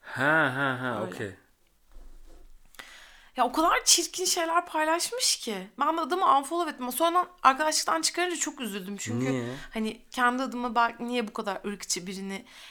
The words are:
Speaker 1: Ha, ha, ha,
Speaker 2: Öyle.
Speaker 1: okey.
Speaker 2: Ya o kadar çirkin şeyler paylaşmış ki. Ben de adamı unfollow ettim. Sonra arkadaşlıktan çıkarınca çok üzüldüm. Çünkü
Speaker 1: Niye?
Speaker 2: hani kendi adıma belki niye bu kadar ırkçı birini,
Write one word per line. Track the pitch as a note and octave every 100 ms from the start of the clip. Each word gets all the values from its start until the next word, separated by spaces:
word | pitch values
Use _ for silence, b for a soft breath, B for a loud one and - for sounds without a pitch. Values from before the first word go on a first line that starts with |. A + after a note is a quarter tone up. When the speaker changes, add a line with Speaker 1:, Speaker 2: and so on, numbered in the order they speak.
Speaker 1:
Ha, | - - C3+ D#3+ D3 B2+
ha, | C#3 B2+
ha, | B2+ A2+
Speaker 2:
Öyle. | A2 -
Speaker 1:
okey. | G#2+ F#2+ _ _ _ _ _ - - - - - - - - - B B B B B -
Speaker 2:
Ya | B3
o |
kadar | D4+ E4 B4 B4
çirkin | - E4 - F#4
şeyler | - E4 E4+ F4
paylaşmış | D#4 D#4 E4 - A#4+ - -
ki. | - G3 F#3+ -
Ben | C#4+ D#4+
de |
adamı | D#4 F#4 F4+ C#4
unfollow | C4+ E4+ E4
ettim. | - B3
Sonra | A#3+ E4 E4+ F4 -
arkadaşlıktan | - C4 D#4 D4+ - D#4+
çıkarınca | D#4 - F4+ E4+
çok | D#4 C#4+
üzüldüm. | A#3 G3 F#3 G3+
Çünkü | - A#2+ C3
Speaker 1:
Niye? | C3 A#2+ C3+ D#3
Speaker 2:
hani | A3+ A3 A3+ -
kendi | - B3 B3
adıma | C4+ A#3 B3 A#3
belki | A#3 A#3 A#3+
niye | B3 G#3+
bu |
kadar | - A3 F#3+ G3+
ırkçı | G#3 - - F3
birini, | F#3+ G3 G3 - B B